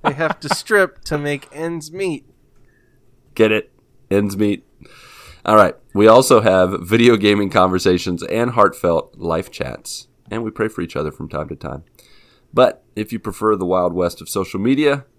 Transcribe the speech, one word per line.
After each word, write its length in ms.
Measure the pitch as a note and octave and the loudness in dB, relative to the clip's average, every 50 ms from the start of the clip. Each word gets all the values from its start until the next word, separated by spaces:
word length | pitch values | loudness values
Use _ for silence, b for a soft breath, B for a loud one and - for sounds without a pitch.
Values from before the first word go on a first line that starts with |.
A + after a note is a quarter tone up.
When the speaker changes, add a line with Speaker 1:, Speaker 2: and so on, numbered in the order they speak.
| - | -4
Speaker 1:
They 100 | E3+ C#3+ | -6 -4
have 260 | C#3 E3 D#3 - - | -4 -4 -4 -4 -6
to 160 | - C#3+ - | -6 -6 -6
strip 460 | - - - A3 G3+ F#3+ F#3 - - - | -6 -4 -2 0 0 0 0 -2 -12 -10
to 120 | - D#3+ D3 | -8 -6 -6
make 320 | D3 D3 D3 C#3 - - | -4 -6 -8 -8 -10 -16
ends 400 | - C#3+ D#3+ E3+ E3+ E3 D#3 D3+ | -12 -10 -8 -8 -8 -10 -12 -14
meet. 340 | D#3+ F#3 G3 F#3 D#3 C3 _ _ _ _ _ _ _ _ _ _ _ _ _ _ _ _ _ _ _ _ _ _ _ | -12 -8 -6 -6 -6 -8 _ _ _ _ _ _ _ _ _ _ _ _ _ _ _ _ _ _ _ _ _ _ _
Speaker 2:
Get 160 | - A2 G#2+ | 0 0 0
it? 180 | G#2+ G#2+ - _ _ _ _ _ _ _ _ _ | 0 -2 -6 _ _ _ _ _ _ _ _ _
Ends 280 | F#2+ G2+ G2+ G2+ G2+ F#2+ | -2 -2 -2 -2 -4 -4
meet. 280 | G#2+ G#2 G2+ - _ _ _ _ B B B B B B B B B B B B B | -2 -4 -4 -6 _ _ _ _ B B B B B B B B B B B B B
All 120 | - G#2+ G#2+ | 4 6 6
right. 180 | G2+ F2 - - _ _ _ | 6 4 2 -6 _ _ _
We 140 | G2 G#2 A2 | 4 6 8
also 320 | A2 B2 C3 - - A2+ | 8 8 8 6 4 4
have 400 | G#2 A2+ F#2 F#2+ F#2 F#2 G2+ E2+ | 6 4 4 4 4 2 0 -6
video 360 | F2 F2+ G#2+ A2+ A#2 A#2+ A#2+ G#2+ | -4 0 2 4 6 6 4 4
gaming 320 | G2 G#2 G#2 G#2 G2+ F#2+ | 4 2 2 2 0 0
conversations 760 | - G#2 F#2 F#2 F#2 F#2 - G2 F#2 F2+ - G2 F2+ E2 D#2+ | 2 2 2 2 2 0 0 2 0 0 0 -4 -6 -6 -6
and 280 | - - A2+ A#2+ A#2+ | -6 -4 -2 -2 -2
heartfelt 640 | A#2 A#2 G#2 G2+ - - - F2 E2+ D#2+ - _ _ - | 2 2 2 2 2 -2 -2 0 0 0 -2 _ _ -10
life 340 | - E2+ D#2+ E2 F#2+ - | -6 -4 -4 -4 -4 -8
chats. 560 | - - - C2 - - - - - - - _ _ _ _ - | -10 -10 -10 -10 -10 -14 -14 -16 -16 -16 -18 _ _ _ _ -10
And 100 | A2 A2+ A#2 | -10 -8 -8
we 80 | A2 | -8
pray 180 | G#2+ - A2 A2 | -6 -4 -6 -6
for 120 | - - | -4 -8
each 140 | F2 D#2+ - | -10 -8 -6
other 160 | - D2+ D2+ | -6 -8 -8
from 160 | - _ - D#2 | -8 _ -14 -10
time 220 | - D2 D#2 D2+ | -8 -10 -8 -10
to 60 | D#2+ | -12
time. 280 | C#2+ - D2+ C2 C#2 D#2+ _ b b b b b b b b b b b b - | -12 -12 -12 -12 -12 -16 _ b b b b b b b b b b b b 2
But 280 | - - G#2 - _ _ _ _ | 2 2 2 2 _ _ _ _
if 160 | - G#2+ - | -10 -8 -8
you 80 | - G#2+ | -8 -10
prefer 360 | _ A2 F#2+ - G#2+ G#2+ G#2+ G2 | _ -10 -10 -4 0 0 0 0
the 80 | F#2 | 0
Wild 280 | F2+ F#2 F#2 F2+ F2 E2+ | -2 0 0 0 -2 -2
West 280 | F2+ F2+ F2 - - | -2 -2 -4 -4 -6
of 80 | E2+ - | -16 -8
social 300 | - G2+ F#2+ - - G2 | -6 -6 -6 -6 -6 -4
media 460 | G2 A#2+ C3+ C3+ D3+ D3 C#3 C#3 C3 _ _ | -2 0 0 2 2 0 0 -2 -8 _ _